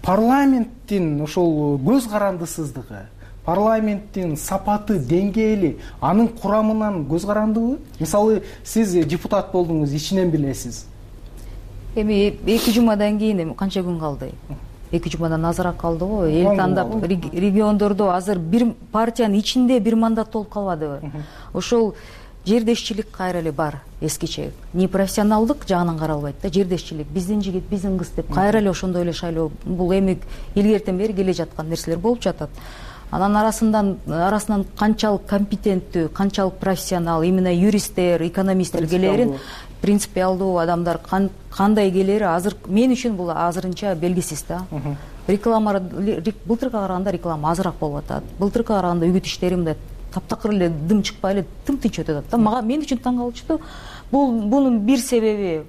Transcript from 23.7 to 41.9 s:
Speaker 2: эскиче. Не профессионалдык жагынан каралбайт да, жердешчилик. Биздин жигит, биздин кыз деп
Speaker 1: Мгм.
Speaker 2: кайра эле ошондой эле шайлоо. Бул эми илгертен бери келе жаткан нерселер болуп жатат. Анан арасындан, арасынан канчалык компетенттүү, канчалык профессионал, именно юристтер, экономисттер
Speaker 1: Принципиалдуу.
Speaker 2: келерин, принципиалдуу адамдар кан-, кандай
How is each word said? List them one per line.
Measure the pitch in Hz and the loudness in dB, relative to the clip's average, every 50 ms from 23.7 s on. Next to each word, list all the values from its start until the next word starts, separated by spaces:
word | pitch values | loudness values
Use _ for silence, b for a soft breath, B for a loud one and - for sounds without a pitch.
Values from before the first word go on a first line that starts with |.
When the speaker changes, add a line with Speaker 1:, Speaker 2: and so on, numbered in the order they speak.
| 147 139 - - - - | -4 -8 -14 -16 -12 -6
Speaker 2:
эскиче. | 151 156 - - - 156 - - 143 139 143 - - - - | -6 -6 -4 -4 -6 -6 -6 -6 -8 -10 -10 -12 -16 -8 0
Не | 175 185 | 0 0
профессионалдык | 185 185 196 196 185 - - 208 208 220 214 220 226 294 - - | 2 2 0 0 0 0 0 2 4 4 4 2 2 0 -4 -2
жагынан | - 190 175 175 170 165 156 | -2 0 0 2 0 -2 -2
каралбайт | 156 156 156 147 147 143 139 - - | -2 -2 -2 -2 -4 -6 -8 -6 -8
да, | 202 | -2
жердешчилик. | 156 196 202 180 185 165 - - 165 156 151 147 | 0 0 0 2 0 -4 -4 -8 -10 -10 -8 -6
Биздин | 143 190 180 180 214 208 202 | -6 -6 -2 -2 -2 -2 -2
жигит, | 196 175 185 180 - | -2 -4 -4 -4 -4
биздин | 208 202 175 202 190 185 | -6 -4 -2 -2 -2 -2
кыз | 170 - - | -4 -4 -6
деп | - 165 - | -6 -4 -2
Speaker 1:
Мгм. | - | 0
Speaker 2:
кайра | 180 190 208 214 220 | 2 2 4 4 4
эле | 208 196 | 2 2
ошондой | 175 - - 185 180 175 175 | 0 0 -2 -2 -2 0 -2
эле | 175 160 | -2 -4
шайлоо. | - - 170 170 160 165 151 151 - - | -4 -6 -4 -2 -2 -4 -4 -4 -8 -8
Бул | - 185 175 185 170 185 | -6 -2 -2 0 2 2
эми | 196 190 185 185 - - B B B B B B | 2 4 2 0 -2 -4 B B B B B B
илгертен | 202 190 214 214 202 202 - 185 180 | 2 4 4 4 2 2 -2 -2 -2
бери | 202 220 208 | -2 -2 0
келе | 180 196 185 180 | 0 0 0 0
жаткан | 165 165 156 - - 156 156 | 0 -2 -6 -6 -10 -6 -4
нерселер | 165 160 - 165 165 175 | -4 -4 -2 -4 -4 0
болуп | 175 226 247 233 - | 0 0 0 2 0
жатат. | 190 165 - 151 143 - B B B B B B B B B B B | -2 -2 -2 -8 -10 -10 B B B B B B B B B B B
Анан | - 160 185 202 208 | -2 0 2 4 4
арасындан, | 208 214 220 214 - 226 220 214 214 202 196 185 - - - | 4 4 2 2 2 2 2 4 4 2 2 0 -4 -6 -4
арасынан | 151 165 170 190 208 214 202 - 214 202 196 - - | -2 0 2 2 2 0 0 0 -2 -2 -2 -4 -2
канчалык | - 208 214 220 220 - 214 202 190 - | 0 2 2 2 2 2 0 0 0 -2
компетенттүү, | - 208 202 202 202 - 190 - 214 190 185 156 - - 180 165 151 | -2 0 0 0 0 -2 -2 0 0 0 0 -2 -2 -2 -2 -2 -2
канчалык | 156 - 196 196 196 - 196 185 185 | 0 0 0 0 2 0 -2 -2 -2
профессионал, | - - 190 190 - - - 190 175 170 165 165 160 160 | -2 -2 0 0 0 -2 -2 -2 -2 0 0 0 2 2
именно | 180 185 185 185 180 175 | 2 2 2 2 2 4
юристтер, | 175 185 208 208 208 - - - - 180 180 175 165 165 | 4 4 4 4 2 0 -2 -2 0 2 2 2 2 0
экономисттер | 175 170 - 190 196 190 185 180 - - 170 | -2 -2 0 0 2 2 2 0 0 0 -2
Speaker 1:
Принципиалдуу. | 170 156 175 180 190 190 196 | 0 2 2 2 4 4 4
Speaker 2:
келерин, | 208 247 226 139 135 B B B B B B B - - | 4 2 2 0 -4 B B B B B B B -2 2
принципиалдуу | 185 208 208 202 - - 185 185 185 190 180 196 190 185 175 | 2 4 2 2 0 -2 0 2 2 2 2 0 2 2 2
адамдар | 165 165 175 170 170 170 170 160 | 2 2 2 2 2 0 -2 -2
кан-, | - - - 190 196 190 - - - - | -2 -2 0 2 2 0 -2 -8 -18 -16
кандай | - - 196 202 214 214 208 190 | -2 2 4 4 6 6 4 4